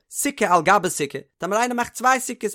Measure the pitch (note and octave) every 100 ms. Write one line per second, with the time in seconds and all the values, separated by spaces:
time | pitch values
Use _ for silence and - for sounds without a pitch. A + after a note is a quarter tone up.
0 | _ - C#4+ C#4 G3 F3 D#3+ G3+ F3 -
1 | C#3+ - - _ E3+ G#3+ B3 A#3+ A#3 -
2 | B3+ C4 - A#3 G#3